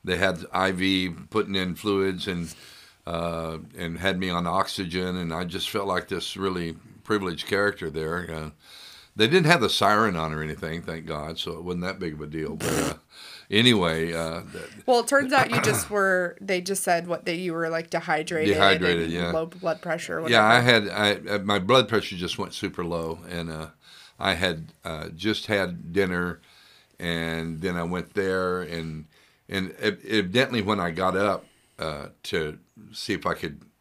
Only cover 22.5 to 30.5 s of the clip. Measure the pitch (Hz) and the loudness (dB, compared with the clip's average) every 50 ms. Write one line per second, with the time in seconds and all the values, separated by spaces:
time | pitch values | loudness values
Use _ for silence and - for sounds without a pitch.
22.5 | - - 104 95 - - 87 85 85 82 82 82 85 85 82 87 90 85 85 82 | -6 -6 -6 -6 -4 -4 -4 -2 -2 -2 -2 -4 -6 -8 -8 -8 -6 -6 -6 -6
23.5 | 78 78 78 78 _ _ _ - - - - - _ - - 98 90 82 95 92 | -8 -8 -10 -12 _ _ _ -20 -20 -20 -20 -20 _ -2 0 0 2 2 2 0
24.5 | 85 80 80 80 - _ - 92 80 78 80 82 82 80 95 110 104 - - - | 0 -2 -8 -14 -18 _ -10 -8 -8 -6 -8 -10 -10 -4 -2 -2 0 -2 -2 0
25.5 | 107 101 92 87 87 85 - 82 85 98 98 92 90 87 87 87 85 - _ _ | 0 0 0 -2 -4 -10 -10 -2 2 2 2 2 2 0 -2 -2 -4 -8 _ _
26.5 | - - - - - - _ _ _ _ - 85 85 82 82 82 82 82 82 82 | -20 -20 -20 -20 -20 -20 _ _ _ _ -4 -4 -2 -2 -2 -4 -4 -4 -4 -6
27.5 | 80 78 87 92 87 87 82 85 90 90 85 - _ 104 95 95 92 92 92 92 | -6 -4 -4 -2 -2 -2 -2 -2 -4 -4 -6 -4 _ -2 0 0 0 0 0 0
28.5 | 90 92 90 76 85 85 80 80 78 78 78 _ _ _ _ _ _ _ _ - | -2 -4 -4 -6 -8 -6 -6 -8 -8 -10 -14 _ _ _ _ _ _ _ _ -6
29.5 | 90 98 92 87 - - - 107 95 - - 98 110 107 95 90 95 123 131 131 | -4 -4 -4 -4 -8 -2 -2 -2 -2 -2 -6 0 0 0 0 2 2 2 2 2